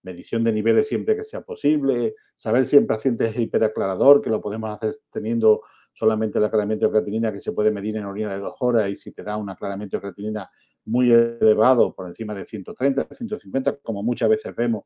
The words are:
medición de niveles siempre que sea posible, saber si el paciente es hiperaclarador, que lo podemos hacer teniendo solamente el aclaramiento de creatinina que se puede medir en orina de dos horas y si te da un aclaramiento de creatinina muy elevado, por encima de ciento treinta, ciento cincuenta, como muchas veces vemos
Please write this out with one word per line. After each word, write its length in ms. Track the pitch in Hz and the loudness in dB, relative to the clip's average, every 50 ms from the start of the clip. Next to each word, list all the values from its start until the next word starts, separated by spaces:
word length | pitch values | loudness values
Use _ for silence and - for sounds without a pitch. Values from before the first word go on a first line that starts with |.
medición 420 | _ 92 90 85 95 - - 117 117 | _ -12 -12 -12 -10 -6 -4 0 0
de 80 | 117 | 0
niveles 340 | 107 107 104 113 113 110 107 | 0 0 2 2 2 2 2
siempre 300 | - 120 107 98 107 107 | 0 -2 -4 0 -2 -2
que 80 | 87 90 | -2 -4
sea 160 | - - 101 | -10 -12 -12
posible, 720 | - - 110 - - 143 156 151 139 135 127 120 120 110 110 _ _ _ _ | -10 -10 -12 -2 0 0 0 2 0 0 0 0 -2 -4 -4 _ _ _ _
saber 320 | _ - 113 110 127 131 | _ -4 0 2 2 2
si 100 | - 147 | 6 4
el 80 | 139 117 | 4 4
paciente 420 | - 120 110 - 135 120 110 117 | 4 -2 0 0 -2 0 2 -2
es 120 | 113 110 127 | -2 0 -2
hiperaclarador, 800 | 113 101 - 110 110 107 - 113 104 98 95 92 117 135 143 139 | -4 0 0 0 0 0 0 -2 -2 -2 0 4 8 8 8 8
que 100 | - 127 | 6 0
lo 100 | 110 107 | -4 -2
podemos 300 | 90 104 104 113 113 110 | -2 -4 -6 -4 -6 -6
hacer 220 | 104 101 113 110 107 - _ _ | -6 -4 -4 -4 -4 -6 _ _
teniendo 520 | _ 113 104 110 117 117 110 110 107 - - - _ _ _ _ | _ -6 -4 -2 -2 4 6 4 4 4 0 -16 _ _ _ _
solamente 460 | _ _ 113 110 110 107 110 107 95 110 | _ _ 0 0 2 2 -2 -2 0 0
el 60 | 107 | 0
aclaramiento 400 | 101 110 107 101 101 110 98 110 | 2 2 0 0 0 -2 0 0
de 80 | 104 | 2
creatinina 400 | - 110 92 101 101 113 113 110 | 2 0 0 0 -2 -2 -2 -2
que 60 | 101 98 | -4 -4
se 140 | - 110 | -8 -6
puede 180 | 92 101 104 107 | -2 0 0 0
medir 260 | 104 101 98 107 107 | 0 0 -4 -4 -6
en 80 | 107 101 | -4 -6
orina 260 | 98 98 104 107 104 | -6 -6 -6 -6 -4
de 60 | 98 98 | -6 -6
dos 160 | 98 92 - _ | -6 -8 -6 _
horas 300 | 127 123 120 113 104 98 | -2 0 2 2 0 0
y 60 | 101 | -4
si 160 | 101 - 107 | -6 -12 -16
te 100 | - - | -14 -10
da 160 | 90 101 104 107 | -8 -6 -6 -6
un 100 | 101 101 | -6 -8
aclaramiento 480 | 95 _ 104 98 98 98 104 98 - | -8 _ -8 -8 -6 -6 -6 -6 -6
de 60 | 101 | -6
creatinina 460 | 101 101 - - 104 107 107 104 95 - _ _ _ _ _ _ _ | -6 -8 -10 -8 -8 -6 -6 -6 -8 -10 _ _ _ _ _ _ _
muy 260 | 107 113 123 127 123 | -2 0 2 4 6
elevado, 840 | 117 117 117 117 117 - 110 110 110 107 110 127 131 120 110 92 - | 6 6 4 2 0 2 4 4 4 6 4 4 6 4 2 0 0
por 120 | - 92 | -8 -10
encima 280 | 87 87 - 110 107 107 | -10 -8 -10 -8 -8 -8
de 100 | 98 92 | -8 -8
ciento 300 | - - 101 92 - - | -10 -10 -10 -10 -10 -8
treinta, 340 | _ 127 139 131 135 113 _ | _ -2 0 0 0 -4 _
ciento 280 | 143 - 120 101 104 - | -8 -12 -8 -8 -8 -8
cincuenta, 380 | - 98 101 135 131 135 - - | -8 -6 -6 -2 -2 -2 -4 -4
como 240 | _ - 107 101 | _ -8 -6 -4
muchas 260 | 104 117 120 113 123 107 | -2 -4 -2 0 2 2
veces 260 | 110 107 - 101 90 | 2 0 0 -10 -4
vemos 300 | 113 120 120 113 104 _ | -2 -2 -2 -2 -4 _